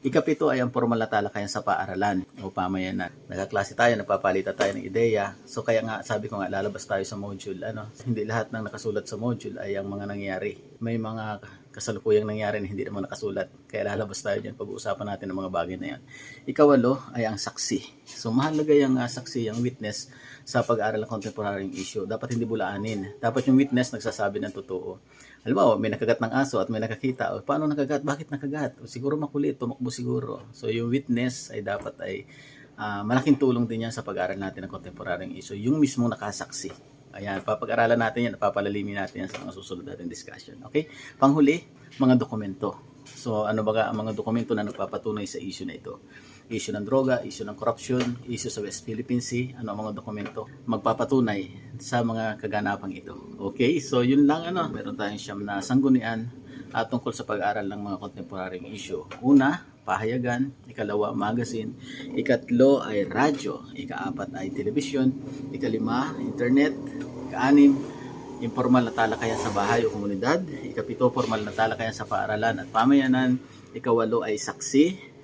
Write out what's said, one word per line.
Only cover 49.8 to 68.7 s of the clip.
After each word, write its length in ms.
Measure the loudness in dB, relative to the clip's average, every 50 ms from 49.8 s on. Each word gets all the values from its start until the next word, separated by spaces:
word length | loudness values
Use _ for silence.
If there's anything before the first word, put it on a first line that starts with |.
| -6 -6
mga 80 | -6 -8
dokumento 480 | -8 -8 -8 -6 -8 -8 -8 -10 -10 -10 -12 -16 -4 -2
magpapatunay 1040 | -2 0 2 2 2 2 2 2 4 4 4 4 0 -2 -4 -8 -12 -16 -18 -14 -14 -10
sa 240 | -8 -2 0 2 2
mga 320 | 2 0 0 -2 -2 -4 -4
kaganapang 560 | -6 -4 -2 0 0 0 -2 -2 -4 -8 -10
ito? 240 | -10 -10 -14 -14 -14 -14 -16 -12 -6
Okay, 400 | -6 -6 0 2 2 4 4 2
so 240 | 0 0 2 2 4
yun 240 | 6 6 6 6 6
lang, 160 | 6 2 0
ano, 240 | -4 -2 -2 -2 -2
meron 240 | -4 -8 -8 -8 -6
tayong 240 | -4 -4 -4 -4 -6
siyam 240 | -8 -8 -8 -6
na 240 | -6 -4 -4 -4 -2
sanggunian, 640 | 2 4 4 6 6 6 4 4 2 -2 -2 -4 -6 -8 -12 -18 -16 -16 -16 -16 -6 -2 -2
ah, 80 | -2
tungkol 240 | 0 -2 -4 -2 -2
sa 160 | -6 -6 -4
pag-aaral 400 | -4 -4 0 0 0 0 0 -2
ng 160 | -4 -6 -6 -6 -6
mga 80 | -6 -6
kontemporaryong 720 | -8 -10 -10 -12 -12 -10 -8 -8 -8 -6 -8 -10 -10 -10
issue. 320 | -12 -10 -8 -6 -6 -8 -8 -8 -14 -2 4
Una, 400 | 8 8 8 8 6 2 0 -6 -12 -20 -16 _
pahayagan. 680 | -2 -2 0 0 0 -2 0 0 0 0 0 0 -2 -4 -12 -18 -18
Ikalawa, 480 | -8 -6 -4 -2 0 0 0 0 0 -2
magazine. 560 | -2 0 0 0 -2 -2 -4 -6 -6 -6 -8 -12 -14 -14 -14 -12 -12 -6 -4
Ikatlo 720 | -4 2 2 2 2 2 0 4 6 8 8 8 6 2
ay 240 | 0 0 -2 -2 0
radyo. 640 | 0 2 2 2 2 0 -4 -6 -6 -8 -10 -14 -12
Ikaapat 640 | -10 -10 -8 -6 -6 -6 -6 -6 -6 -8 -8 -8 -8
ay 160 | -8 -6 -6
telebisyon. 560 | -2 -2 0 0 0 -2 0 0 2 2 2 2 0 -6 -10 -10 -10 -10 -10
Ikalima, 640 | -8 -4 -2 -2 0 0 0 0 0 0 -2 -2 -4 -6
internet. 560 | -6 -6 -4 -2 2 4 6 6 6 6 2 -2 -8 -10 -8 -8 -10 -8 -10 -10 -10 -8
Ikaanim, 440 | -4 0 4 8 10 12 12 10 10 6 0 -6 -10 -12 -12 -12 -12 -12 -12 -14 -10 -6 -6
informal 400 | -4 -2 0 4 6